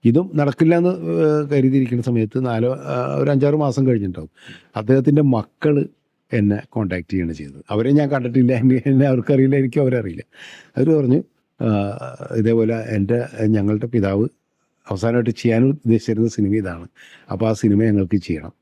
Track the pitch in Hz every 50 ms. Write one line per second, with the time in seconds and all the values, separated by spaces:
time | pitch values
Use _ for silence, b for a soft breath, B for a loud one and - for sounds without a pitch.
0 | _ 120 117 151 185 190 160 151 147 139 127 - 170 160 170 170 170 180 180 170
1 | 165 165 165 170 160 151 151 151 151 143 143 139 131 131 131 139 131 127 120 120
2 | 117 131 120 117 110 104 - 127 131 123 117 113 113 123 131 - - 139 139 123
3 | 123 135 139 143 139 143 143 135 135 143 147 151 147 139 120 - 135 131 127 110
4 | 101 95 90 85 78 78 B B B B B B B B B 110 110 107 131 135
5 | 127 147 143 151 151 139 127 110 104 _ _ _ - 151 147 143 139 - _ _
6 | _ _ _ _ _ _ - 117 101 101 101 104 - _ _ 120 107 92 92 90
7 | 85 _ - 92 87 82 80 73 76 71 69 71 76 _ 104 107 117 131 143 147
8 | 147 139 143 135 123 123 120 131 127 120 131 117 113 131 127 127 - 143 135 131
9 | 143 139 131 127 117 - 147 131 135 135 139 143 135 131 - 151 139 127 123 123
10 | 107 98 82 - - _ B B B B B B B B B - 135 156 160 151
11 | 139 123 127 165 190 _ _ _ _ _ _ _ - 113 107 104 101 101 98 -
12 | - - - - - - - - - 110 113 113 113 110 117 113 110 117 110 101
13 | 98 95 117 120 120 - - 110 113 107 110 107 98 101 107 107 113 117 117 117
14 | 98 98 98 101 113 - _ _ _ _ _ _ _ _ _ _ _ - 101 92
15 | 90 113 117 123 117 113 113 - - 120 110 113 123 135 147 151 _ 117 110 107
16 | - - 113 104 113 117 - - 104 98 104 110 101 92 87 85 87 90 B B
17 | B B B B B B 95 90 113 110 110 - - 110 101 101 110 113 104 101
18 | 98 82 - 101 87 - 87 76 73 - - _